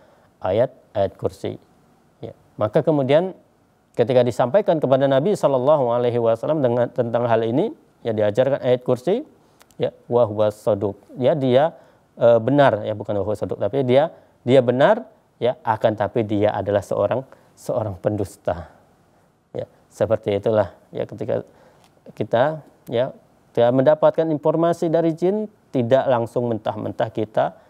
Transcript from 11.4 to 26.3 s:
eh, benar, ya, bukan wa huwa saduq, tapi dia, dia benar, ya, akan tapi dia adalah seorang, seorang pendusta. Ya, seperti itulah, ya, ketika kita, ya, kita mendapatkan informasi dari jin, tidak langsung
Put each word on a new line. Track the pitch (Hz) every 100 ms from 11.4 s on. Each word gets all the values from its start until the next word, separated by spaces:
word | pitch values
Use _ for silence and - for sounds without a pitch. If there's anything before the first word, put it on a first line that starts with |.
| 131 123 165 - - _ _ -
eh, | 120 117
benar, | 113 143 135 107 107
ya, | 107
bukan | - 104
wa | 95
huwa | 101
saduq, | 92 -
tapi | 104 135
dia, | 127 127 160 - _ _ 120
dia | 131
benar, | 123 123 165 226 - _ _ -
ya, | 120 -
akan | 117 110 117
tapi | 107 101 123
dia | 107 104 104 104
adalah | 98 101
seorang, | - 107 104 117 - - _
seorang | _ - 120 107 90
pendusta. | - 104 98 - - 85 82 _ _ _ _ _ _ _ _
Ya, | - - _ _
seperti | - 104 110 107 98
itulah, | 117 107 92 - _
ya, | 120
ketika | 117 107 113 113 - _ _ _ _ _ - -
kita, | 110 117 143 156 - _ -
ya, | 117 131 - _ _ _
kita | - 120
mendapatkan | 131 139 151 156 165
informasi | 160 147 160 160 170 170 175
dari | 165 165
jin, | 156 175 214 214 _ _
tidak | 135 117 131
langsung | 139 120 113